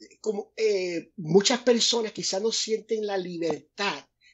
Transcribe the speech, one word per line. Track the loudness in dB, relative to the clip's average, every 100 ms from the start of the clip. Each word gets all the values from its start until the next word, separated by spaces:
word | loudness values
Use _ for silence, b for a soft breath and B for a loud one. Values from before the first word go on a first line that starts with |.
| -20 -10
como, | -6 -6 -8 -2
eh, | 0 0 -2 -4 -8 -10
muchas | 4 6 6 4
personas | 4 4 2 0 -2
quizás | -6 -4 -2
no | -2
sienten | -2 -2 -4 -2 -4 -2
la | -4
libertad | -4 -4 -4 -4 -8 -6 -6 -6 -12 _ b